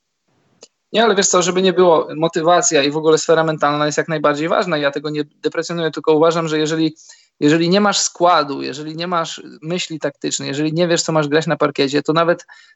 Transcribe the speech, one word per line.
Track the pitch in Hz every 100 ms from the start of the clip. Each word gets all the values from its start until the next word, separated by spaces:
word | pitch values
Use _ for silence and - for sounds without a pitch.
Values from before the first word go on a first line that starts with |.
| _ _ _ _ _ _ - _ _
Nie, | 208
ale | 226
wiesz | 196 190
co, | 180
żeby | 175 180
nie | 190
było, | 175 180 151 - 151
motywacja | 165 165 160 175 - 151
i | 143
w | 156
ogóle | 160 -
sfera | - 160
mentalna | 160 151 147 147 151
jest | 151
jak | 147
najbardziej | 156 147 143 165
ważna. | - 185 151
Ja | 143
tego | 147 151
nie | 151
deprecjonuję, | 147 _ 151 170 160 170 160
tylko | 151 160
uważam, | 151 165 165 165
że | 156
jeżeli, | 156 160 160 156 - - _ -
jeżeli | 147 165 170
nie | 196
masz | 208 190
składu, | - - 175 160 143 139
jeżeli | 135 135 156 160
nie | 175
masz | 175 165 - 139 123
myśli | 156 180 - 160
taktycznej, | 147 - 147 - 139
jeżeli | 139 156
nie | 160 175
wiesz, | 170
co | -
masz | 160 147
grać | 151 160
na | 147
parkiecie, | 147 143 139 143
to | 151
nawet, | 160 170 170 - - _